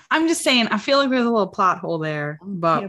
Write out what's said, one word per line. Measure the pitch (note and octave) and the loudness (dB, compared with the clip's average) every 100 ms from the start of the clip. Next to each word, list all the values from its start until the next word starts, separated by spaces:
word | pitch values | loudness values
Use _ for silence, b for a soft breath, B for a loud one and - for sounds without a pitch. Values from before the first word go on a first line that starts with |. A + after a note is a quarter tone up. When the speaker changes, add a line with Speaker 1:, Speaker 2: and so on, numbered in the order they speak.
| B | B
Speaker 1:
I'm | D#4 E4 | 0 0
just | D#4+ | 0
saying, | D4+ B3+ A3+ | 2 2 2
I | G#3 | -2
feel | - C#4 | 2 2
like | C4+ | 2
there's | B3+ A#3 | 0 2
a | |
little | A3+ F#3 | 0 0
plot | - F#3 F3 | 0 0 0
hole | E3+ E3 | -4 -4
there, | D#3 D3+ D3 D#3 | -4 -4 -6 -8
Speaker 2:
Um, | F#3+ F#3 | -10 -2
Speaker 1:
but | E3 | 0
Speaker 2:
yeah, | D#3 | 0